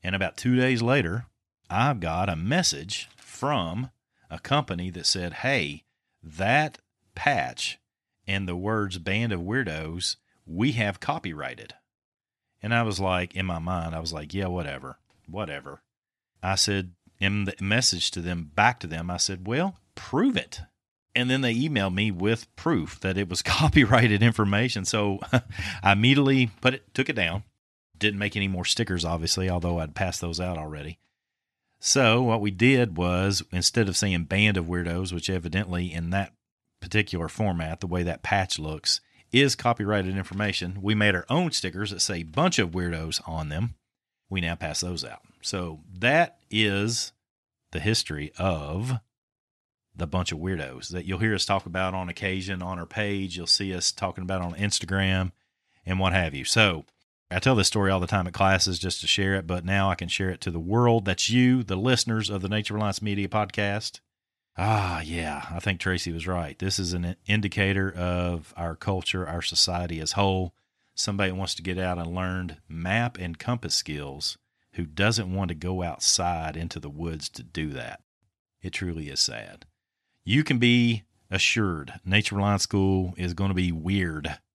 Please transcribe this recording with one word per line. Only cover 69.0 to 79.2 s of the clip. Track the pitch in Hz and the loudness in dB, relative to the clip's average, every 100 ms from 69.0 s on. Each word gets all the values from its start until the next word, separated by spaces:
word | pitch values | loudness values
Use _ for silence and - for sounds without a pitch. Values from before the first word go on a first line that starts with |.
| - 95 90 | -2 -4 -4
our | 85 | -4
society | 85 82 - 87 87 82 | -4 0 0 0 -4 -4
as | 78 | -4
whole. | - 98 92 92 _ _ _ _ - | 2 2 2 -2 _ _ _ _ -6
Somebody | - 98 95 | -4 0 -2
wants | 92 95 - | -2 -4 -4
to | |
get | 85 90 | -4 -2
out | 92 87 | -2 -2
and | 85 90 | -4 -4
learn | 92 92 90 80 _ | -4 -4 -6 -10 _
map | 82 87 107 120 - | -8 -2 0 0 -4
and | 90 82 | -8 -6
compass | - 120 82 - | -4 -4 -2 -4
skills | - 73 71 69 - - _ _ _ | -2 -8 -8 -6 -8 -8 _ _ _
who | - 82 | -8 -8
doesn't | 76 101 113 92 | 2 2 2 -2
want | 92 95 | -2 -2
to | 82 | -4
go | 87 92 | -4 -2
outside | 87 76 - - 87 85 80 76 | -4 -2 2 2 2 -2 -4 -6
into | 85 - | -8 -8
the | 73 | -12
woods | 73 82 80 - | -8 -6 -6 -10
to | - | -12
do | 60 - 78 | -12 -6 -6
that. | 67 57 - _ _ _ _ _ _ | -6 -10 -14 _ _ _ _ _ _
It | 95 | -10
truly | - 92 80 73 | -6 -6 -6 -8
is | 67 | -2